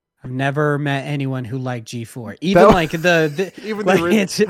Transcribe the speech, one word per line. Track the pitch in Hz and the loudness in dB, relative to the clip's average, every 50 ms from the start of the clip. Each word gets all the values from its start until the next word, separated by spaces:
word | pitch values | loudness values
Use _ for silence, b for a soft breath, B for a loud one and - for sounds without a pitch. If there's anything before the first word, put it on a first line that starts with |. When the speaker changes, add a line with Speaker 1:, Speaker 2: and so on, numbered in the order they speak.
| _ _ _ _ - | _ _ _ _ -14
Speaker 1:
I've | 127 | -8
never | 127 131 139 139 135 151 151 147 147 143 | -6 -2 -2 -2 -2 0 0 0 0 -2
met | 147 143 139 139 | -2 -2 -4 -4
anyone | 131 147 147 139 139 131 131 127 123 | -4 -6 -6 -6 -4 -4 -6 -6 -8
who | 104 135 135 | -8 -8 -8
liked | 127 131 123 117 110 - | -6 -6 -8 -8 -10 -10
G | - 120 113 | -10 -10 -12
four. | - - 131 113 104 101 - | -12 -12 -14 -14 -14 -12 -6
Even, | 147 185 196 175 | -4 2 6 8
Speaker 2:
That | - - | 8 8
Speaker 1:
like, | 202 180 160 147 | 8 6 2 0
the, | - 165 | -2 0
the | 156 180 170 165 160 151 147 156 190 185 - | 2 2 4 4 2 0 0 -4 -6 -6 -8
Speaker 2:
<laughs> | - - | -12 -10
Even | 214 220 202 208 | -8 -8 -2 0
Speaker 1:
like, | 185 196 175 | 2 2 2
Speaker 2:
the | 170 | 2
ori-, | 175 208 | 2 2
Speaker 1:
it's | 220 190 175 - - 208 | 2 0 0 0 -2 -2